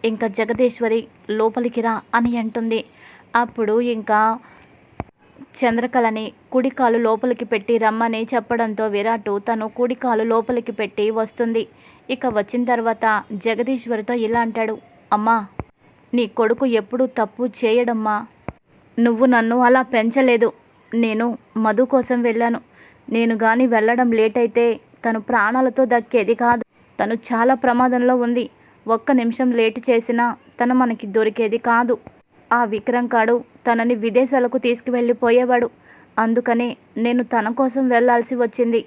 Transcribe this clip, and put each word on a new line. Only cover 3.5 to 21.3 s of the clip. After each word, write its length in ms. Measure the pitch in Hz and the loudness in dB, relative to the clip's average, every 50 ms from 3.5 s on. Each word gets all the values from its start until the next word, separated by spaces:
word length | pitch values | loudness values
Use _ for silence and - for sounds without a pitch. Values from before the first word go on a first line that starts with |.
| - 240 220 208 214 233 240 | -4 -4 -2 0 0 0 0
ఇంకా 320 | 240 233 220 202 220 214 214 214 220 226 254 - - - - - _ - _ _ _ _ _ - _ _ _ _ _ _ - - _ - | 0 -4 -4 -2 0 2 2 2 2 0 -4 -10 -20 -20 -20 -20 _ -20 _ _ _ _ _ -18 _ _ _ _ _ _ -20 -20 _ -6
చంద్రకళని 720 | - 262 233 226 233 233 247 254 254 233 226 214 220 220 - - _ _ _ | -2 -2 0 0 0 -4 0 0 0 0 0 -2 -4 -10 -10 -14 _ _ _
కుడి 200 | - 254 247 269 | -2 0 0 0
కాలు 280 | - - 254 233 233 | -2 0 0 2 2
లోపలికి 480 | 233 233 220 226 214 - 254 247 - 240 | 2 2 0 0 0 0 -4 -2 -4 -4
పెట్టి 280 | - 240 214 196 - 233 | -4 -4 -4 -2 0 0
రమ్మని 440 | 226 226 214 220 220 226 226 226 220 220 | 2 2 0 0 0 -2 -2 -2 -4 -6
చెప్పడంతో 640 | 214 262 233 226 - 240 226 226 220 214 208 220 | -4 -4 -4 -2 -2 -2 -2 -2 -4 -2 -4 -4
విరాట్ 440 | 220 202 202 202 226 226 220 208 214 202 202 | -2 -2 -2 -2 -2 -2 -2 -4 -4 -4 -4
తను 260 | 202 240 233 220 214 | -2 -4 -4 -4 -4
కుడి 280 | 220 - - 247 233 254 | -8 -4 -4 -2 -2 -2
కాలు 280 | - - 247 226 214 220 | -4 -2 -2 0 0 0
లోపలికి 480 | 226 226 226 220 233 247 240 233 240 | 0 0 0 0 0 -4 -4 -4 -6
పెట్టి 340 | 208 - 214 196 - - 208 214 | -6 -6 -8 -6 -4 -2 -2 -2
వస్తుంది. 520 | 220 226 220 220 _ - 240 226 226 226 - - _ - - - - _ _ - | 0 -2 -4 -4 _ -4 -4 -2 -2 -4 -4 -6 _ -20 -20 -20 -20 _ _ -8
ఇక 160 | 262 254 - | -6 -4 -4
వచ్చిన 340 | 254 220 214 202 - - 247 247 | -2 -2 -2 -4 -2 -4 -4 0
తర్వాత 400 | 233 247 233 226 226 220 220 - 220 214 202 - _ 214 | 0 -2 0 0 -2 -2 0 0 0 0 -2 -4 _ -12
జగదీశ్వరితో 800 | 190 - 226 226 202 240 254 269 240 - 233 240 214 208 226 247 | -6 -4 -2 -2 -2 -2 -4 -4 -6 -4 -6 -6 -6 -4 -4 -4
ఇలా 260 | 240 226 214 233 233 | -4 -2 -2 0 0
అంటాడు, 360 | 233 226 208 226 226 220 220 214 - _ - - _ _ | -2 -2 -2 -4 -4 -4 -6 -8 -12 _ -20 -20 _ _
"అమ్మా, 260 | 208 208 214 226 233 226 202 - - - - _ _ _ _ _ _ _ _ _ - | -2 0 2 2 0 0 -2 -6 -12 -14 -14 _ _ _ _ _ _ _ _ _ -2
నీ 120 | 247 233 | -2 -2
కొడుకు 380 | 196 - - 226 214 240 233 269 254 | -2 0 0 2 2 2 0 0 0
ఎప్పుడూ 340 | 233 214 208 - 247 240 262 | 0 0 -2 -2 -2 -2 -2
తప్పు 380 | 254 - 254 220 202 - - 247 240 202 | -2 0 -4 -4 -4 -4 -6 -6 -6 -4
చేయడమ్మా. 600 | - 240 220 220 240 247 233 233 220 214 214 208 208 226 - _ _ _ - - _ _ _ _ _ _ _ _ | -2 0 2 2 2 0 0 -2 -2 -2 -2 -2 -4 -6 -10 _ _ _ -16 -16 _ _ _ _ _ _ _ _
నువ్వు 280 | - 233 240 233 220 254 | 0 2 2 4 4 4
నన్ను 320 | 254 247 226 226 226 233 247 | 4 4 4 2 2 2 4
అలా 200 | 247 240 254 262 | 4 6 6 4
పెంచలేదు. 680 | 254 254 - 226 220 233 226 269 269 254 240 226 233 226 - - _ _ _ _ _ _ | 4 2 0 0 0 2 2 2 4 4 4 4 2 0 -2 -6 _ _ _ _ _ _
నేను 340 | - 233 233 226 214 220 233 240 | -2 -2 0 0 0 -2 -2 -2